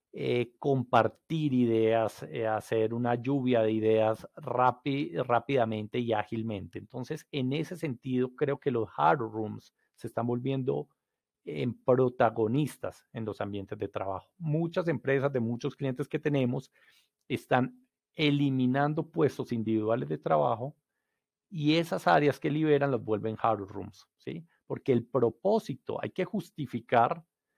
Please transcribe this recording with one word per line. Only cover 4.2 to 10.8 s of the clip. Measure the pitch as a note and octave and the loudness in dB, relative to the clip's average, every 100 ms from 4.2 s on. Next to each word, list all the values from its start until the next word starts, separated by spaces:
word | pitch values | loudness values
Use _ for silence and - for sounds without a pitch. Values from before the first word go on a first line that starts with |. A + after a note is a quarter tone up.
| - - | -8 -12
rapi-, | C#3 A#2+ B2+ A#2+ C#3+ C#3 E3 E3 | -6 2 2 2 -4 -4 -4 -4
rápidamente | B2 A#2+ - C3+ A2+ G#2+ G#2+ B2+ | 2 0 2 0 2 -2 -4 -4
y | A#2 | 0
ágilmente. | G#2+ G#2+ A2+ A2+ G2+ F#2+ G2 | -2 -2 -6 -6 -6 -10 -14
Entonces, | G2+ C3 B2 D#3 - | -12 -12 -8 -10 -8
en | D3+ B2+ | -4 -2
ese | D3 D#3 F3 | -2 -6 -6
sentido, | D#3+ A#2 C3 B2+ B2 | -6 -6 -4 -2 -2
creo | - - C#3 | -2 -4 -2
que | C#3+ | -2
los | A#2+ G#2+ - | -2 -4 2
huddle | D#3 D#3+ A2 | 2 2 0
rooms | A2 G#2+ G#2+ - _ _ | -6 -6 -8 -14 _ _
se | _ A2+ | _ -8
están | - A#2+ | -4 -2
volviendo | B2 C3 C3+ C3 C#3+ | -2 -2 -4 -2 -4